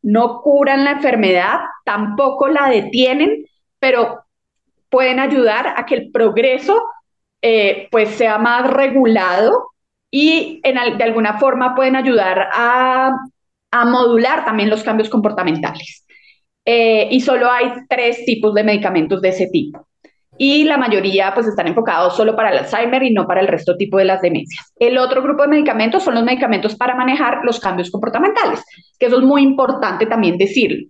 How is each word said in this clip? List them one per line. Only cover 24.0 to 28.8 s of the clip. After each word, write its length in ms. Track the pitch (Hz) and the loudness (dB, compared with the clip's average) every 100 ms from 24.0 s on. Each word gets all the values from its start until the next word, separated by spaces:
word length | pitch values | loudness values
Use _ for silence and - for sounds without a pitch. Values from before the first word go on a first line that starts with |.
las 160 | 190 190 | 2 2
demencias. 500 | 175 156 139 - - _ | 0 -2 -6 -16 -20 _
El 200 | 240 254 | 0 2
otro 240 | 254 262 | 0 0
grupo 200 | 269 294 | 0 0
de 60 | 285 | 2
medicamentos 540 | 302 294 220 226 370 | 2 2 0 0 0
son 120 | - | 0
los 100 | 233 | 0
medicamentos 520 | 233 254 254 202 214 - | 0 0 0 0 -2 -2
para 180 | 247 | -4
manejar 440 | 254 254 294 254 233 | 0 -2 0 -2 -2
los 160 | 160 - | -2 -2
cambios 320 | 196 180 175 | -4 -6 -6
comportamentales, 720 | 202 214 - 381 440 - - - - | -6 -4 0 0 0 -2 -4 -10 -20